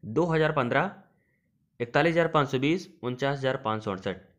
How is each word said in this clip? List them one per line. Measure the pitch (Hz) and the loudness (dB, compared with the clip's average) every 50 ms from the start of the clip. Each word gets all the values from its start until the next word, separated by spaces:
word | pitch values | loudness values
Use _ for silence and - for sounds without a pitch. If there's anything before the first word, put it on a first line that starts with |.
| - | -12
दो | 104 110 135 170 | -4 0 0 0
हज़ार | 175 160 160 156 151 | 2 2 2 2 2
पन्द्रह, | 156 147 127 120 123 135 160 196 - - - _ _ _ _ _ _ _ _ _ _ _ _ _ _ _ | 2 0 0 2 2 0 0 0 -4 -10 -20 _ _ _ _ _ _ _ _ _ _ _ _ _ _ _
इकतालीस | 120 117 - 147 151 165 | -10 -2 2 2 2 4
हज़ार | 165 170 165 160 | 4 2 2 2
पाँच | 160 156 139 135 | 2 2 0 2
सौ | - 127 | 0 0
बीस, | 131 143 165 190 180 - - _ - | 2 2 0 0 -2 -10 -18 _ -6
उनचास | 123 123 127 - 139 143 139 | -6 -4 -2 -2 -2 -2 0
हज़ार | 135 131 131 131 | -2 -2 -2 -2
पाँच | - 110 107 107 104 | -2 -2 -4 -2 -2
सौ | 107 | -4
अड़सठ | 98 92 95 101 92 - - - _ | -6 -4 -4 -6 -6 -6 -10 -20 _